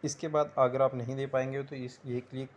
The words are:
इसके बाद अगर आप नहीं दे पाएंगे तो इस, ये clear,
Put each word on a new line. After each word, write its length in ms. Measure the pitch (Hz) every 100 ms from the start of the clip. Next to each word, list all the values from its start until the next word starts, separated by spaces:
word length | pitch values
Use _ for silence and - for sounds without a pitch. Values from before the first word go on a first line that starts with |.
इसके 240 | 151 - 165
बाद 260 | 151 147 -
अगर 240 | 131 131
आप 140 | 135 131
नहीं 200 | 117 135
दे 100 | 135
पाएंगे 360 | 131 131 135
तो 120 | 139 139
इस, 240 | 123 - 135
ये 160 | 123
clear, 260 | 123 131 131